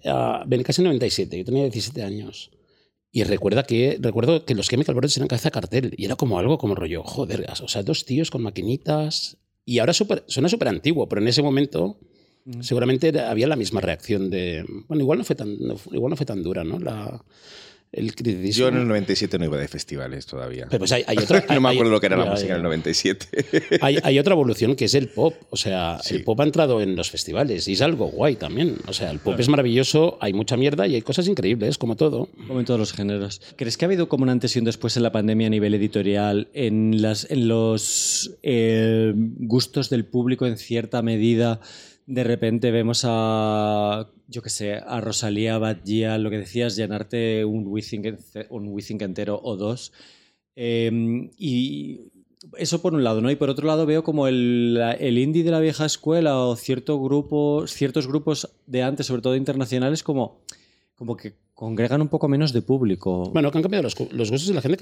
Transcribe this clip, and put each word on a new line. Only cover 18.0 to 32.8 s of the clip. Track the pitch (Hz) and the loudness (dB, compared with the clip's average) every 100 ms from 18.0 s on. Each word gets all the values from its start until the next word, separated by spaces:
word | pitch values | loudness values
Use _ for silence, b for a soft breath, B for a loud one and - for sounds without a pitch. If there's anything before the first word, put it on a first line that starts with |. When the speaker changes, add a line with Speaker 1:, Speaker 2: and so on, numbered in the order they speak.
| 110 | -6
Speaker 1:
criticismo. | 101 117 92 95 107 | -2 -2 0 0 2
Speaker 3:
Yo | 127 | 2
en | 127 | 2
el | 120 | 2
noventa | 104 95 | 0 2
y | 95 | 0
siete | 98 92 | 0 -2
no | 82 | 0
iba | 71 | -2
de | 71 | -4
festivales | 78 - 69 64 67 - | -8 -10 -8 -8 -10 -12
todavía. | 67 64 127 120 | -10 -10 -10 -4
Speaker 1:
Pero | 120 | -2
pues | 95 | 2
hay, | 123 - | 0 2
hay | - | 0
otra, | 107 185 - | 4 4 4
Speaker 3:
<laughs> | |
No | 135 | 4
me | 127 | 4
Speaker 1:
hay, | 127 | 4
Speaker 3:
acuerdo | 113 | 4
lo | 107 | 4
que | 98 | 4
era | 92 | 2
la | 90 | 2
Speaker 1:
ya, | |
Speaker 3:
música | 101 98 | 0 0
Speaker 1:
ya. | |
Speaker 3:
en | 90 | -2
el | |
noventa | 85 80 80 | 0 -2 -2
y | |
siete. | 82 98 - - - - 160 | 0 0 -2 -2 -4 0 0
<laughs> | - 165 | 2 2
Speaker 1:
Hay, | 139 151 | 4 4
hay | 143 139 | 4 4
otra | 147 175 | 4 4
evolución | 131 107 110 - | 4 2 2 2
que | 110 | 2
es | |
el | 139 127 | 2 0
pop. | - 156 160 - | 2 0 0 -8
O | 123 | -6
sea, | 110 92 85 82 | -2 -2 -2 -4
Speaker 3:
Sí. | - - | -4 -4
Speaker 1:
el | |
pop | - 110 | 0 2
ha | |
entrado | 151 156 147 113 | 2 4 2 2
en | 98 90 | 0 -2
los | 82 | -4
festivales | 78 - 85 143 90 95 | -6 -4 -2 0 -2 -2
y | |
es | 95 | 0
algo | 143 151 85 | 2 2 -2
guay | 80 147 123 | 0 0 0
también. | 76 98 165 - - | -4 -2 -2 -2 -6
O | |
sea, | 95 87 | -6 -6
el | 76 | -4
pop | - | -2
Speaker 2:
Claro. | 95 | 0
Speaker 1:
es | 123 | 2
maravilloso, | 147 127 117 131 151 170 - | 4 4 2 4 4 2 0
hay | 104 | -4
mucha | 98 110 120 | -2 -2 0
mierda | 139 147 190 | 0 2 0
y | |
hay | 123 | 0
cosas | - 135 180 | -2 0 0
increíbles, | 202 95 117 107 147 | 0 0 0 0 -2
como | 117 110 | -4 2
todo. | 156 127 - - - | 2 2 -6 -10 -6
Speaker 2:
Como | 131 | -4
en | 120 | 0
todos | |
los | 120 | 0